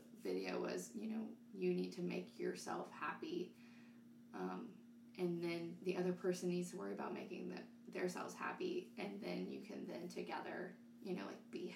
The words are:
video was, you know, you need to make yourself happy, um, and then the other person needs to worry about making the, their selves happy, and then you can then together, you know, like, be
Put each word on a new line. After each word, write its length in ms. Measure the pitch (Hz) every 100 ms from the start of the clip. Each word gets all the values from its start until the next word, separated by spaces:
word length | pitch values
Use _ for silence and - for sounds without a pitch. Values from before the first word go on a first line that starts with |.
| - -
video 380 | - - - -
was, 300 | - 185 -
you 160 | - 220
know, 140 | 220 220 - -
you 180 | 190 180
need 180 | 180 185
to 80 | -
make 360 | 175 180 180 -
yourself 480 | - - - 175 -
happy, 600 | - 156 - - 175 180 - - - - - - - -
um, 320 | 98 90 92 - - - - - -
and 240 | 180 170
then 300 | 170 170 170 175
the 140 | 185 180
other 140 | 180
person 360 | 180 185 180 180
needs 200 | 180 180
to 60 | 196
worry 160 | 196
about 200 | 202 -
making 360 | - - - -
the, 100 | - - - -
their 160 | 190 180
selves 280 | - -
happy, 540 | - - - 185 - - -
and 200 | 202 202
then 260 | - 180 185
you 120 | -
can 260 | - - -
then 200 | 175 180
together, 680 | - - 160 - - 180 - - -
you 120 | 202
know, 80 | 180
like, 140 | - - -
be 220 | - 180